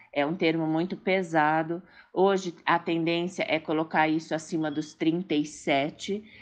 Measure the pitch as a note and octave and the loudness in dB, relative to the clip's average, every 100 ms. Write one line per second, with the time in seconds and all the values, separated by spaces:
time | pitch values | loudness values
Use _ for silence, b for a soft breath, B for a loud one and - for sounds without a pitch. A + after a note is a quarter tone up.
0 | b C#3+ C#3+ F#3 E3 E3 D#3 D#3+ F#3 F#3+ | b -2 -2 0 0 2 0 0 -2 -4
1 | - F#3+ F3+ D#3+ D3+ D#3+ D#3+ E3+ B B | 0 0 2 2 4 2 0 -6 B B
2 | B - G3 F#3+ F3+ D#3+ - E3+ E3+ E3 | B 2 4 2 -2 -4 0 0 2 0
3 | E3 E3+ F3 F3+ - D#3+ D#3+ D#3 D#3+ E3+ | 0 0 -2 -4 -2 -2 0 -2 0 2
4 | D#3 D#3 D#3+ D#3+ - E3 D#3 D3 D3+ - | 2 2 -2 -6 -4 -2 -2 -4 -6 -2
5 | D#3+ E3+ F#3 D3+ D3 - - C#3 C#3+ - | 0 0 0 0 -2 -4 0 0 0 -4
6 | - G3+ B B | -8 -8 B B